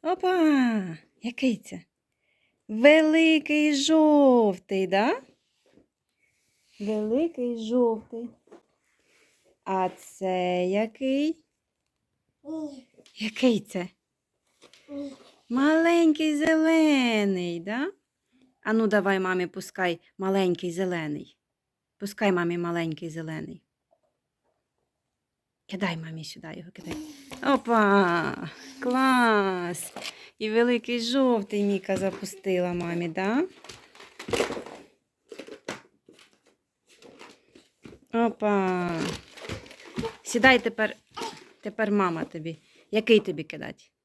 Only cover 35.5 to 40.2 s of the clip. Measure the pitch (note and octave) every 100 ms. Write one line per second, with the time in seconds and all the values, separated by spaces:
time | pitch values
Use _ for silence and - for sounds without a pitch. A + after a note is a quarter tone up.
35.5 | - - - _ _ _ - - _ _
36.5 | _ _ _ _ _ - - - - _
37.5 | - _ _ - - _ A3+ A#3 A#3 G#3
38.5 | G3+ F#3 F3+ F3 E3 E3+ D#3 - - -
39.5 | - - - - - A3+ -